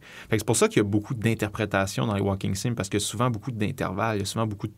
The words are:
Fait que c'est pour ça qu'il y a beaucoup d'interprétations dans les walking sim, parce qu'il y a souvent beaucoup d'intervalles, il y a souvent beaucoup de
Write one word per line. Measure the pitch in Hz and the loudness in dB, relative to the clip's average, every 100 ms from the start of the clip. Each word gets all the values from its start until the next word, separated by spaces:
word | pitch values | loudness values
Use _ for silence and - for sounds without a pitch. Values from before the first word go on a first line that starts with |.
| - - - | -14 -20 -2
Fait | 107 | 0
que | |
c'est | 95 | 2
pour | 117 | 4
ça | 214 | 4
qu'il | 143 | 4
y | 101 | 4
a | |
beaucoup | 104 104 | 2 0
d'interprétations | 113 107 110 104 101 110 98 98 - 123 | -2 0 0 -2 -2 0 0 0 0 0
dans | 101 | 2
les | |
walking | 101 95 104 95 | 2 0 0 -2
sim, | 123 | -2
parce | 117 98 | -2 0
qu'il | 101 | 0
y | |
a | - | -2
souvent | 104 127 | 0 0
beaucoup | 110 - | 0 -4
d'intervalles, | 113 104 98 92 98 113 107 | -2 -2 0 -2 0 0 0
il | |
y | |
a | 101 | -2
souvent | 110 113 | -2 -2
beaucoup | 101 | -2
de | - | -8